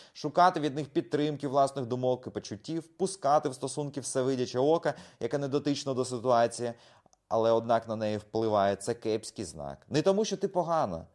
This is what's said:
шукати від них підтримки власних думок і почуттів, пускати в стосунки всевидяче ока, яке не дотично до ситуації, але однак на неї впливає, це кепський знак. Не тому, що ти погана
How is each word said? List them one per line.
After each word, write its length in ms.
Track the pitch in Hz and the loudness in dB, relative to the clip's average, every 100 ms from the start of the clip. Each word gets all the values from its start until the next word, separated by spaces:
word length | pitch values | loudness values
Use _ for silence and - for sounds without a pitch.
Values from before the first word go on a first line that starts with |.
| - | -20
шукати 460 | - 147 175 180 170 | -10 -4 4 4 4
від 160 | 147 135 | -4 -4
них 140 | 139 | -4
підтримки 580 | 170 - 147 151 147 147 | -4 -2 0 0 -2 -2
власних 380 | 139 135 147 117 | 2 2 2 -4
думок 420 | 123 127 127 113 | -2 0 0 -4
і 20 | |
почуттів, 580 | 104 - 101 - 160 156 | -10 -10 -12 -6 -8 -8
пускати 640 | - 185 - 139 151 147 | -4 -4 0 2 4 2
в 40 | |
стосунки 480 | 127 135 - 143 135 | -4 -8 -4 -6 -6
всевидяче 580 | 120 135 131 131 120 123 | -4 0 0 0 -2 2
ока, 340 | 143 165 160 143 - - | 2 2 0 -4 -12 -8
яке 180 | 156 143 | -4 -2
не 100 | 139 | -2
дотично 460 | 139 147 139 139 | -2 -2 -4 -2
до 120 | 123 123 | -2 -2
ситуації, 680 | 123 120 120 117 117 120 117 - _ _ _ - | -2 2 4 4 0 -6 -8 -18 _ _ _ -2
але 240 | 113 113 | 2 4
однак 360 | 113 113 113 113 | 4 4 0 0
на 80 | 110 | -4
неї 220 | 107 107 | -2 -4
впливає, 580 | - 113 113 104 98 98 | -4 -2 2 4 4 2
це 180 | - | -2
кепський 520 | 117 113 107 - - 87 | -4 -2 -2 -4 -10 -10
знак. 400 | 78 71 69 - | -10 -12 -12 -4
Не 120 | 139 | 0
тому, 240 | 190 196 220 | 2 2 0
що 120 | 196 | -2
ти 100 | 196 | -2
погана 580 | 180 165 165 120 82 80 | -2 0 0 0 -4 -10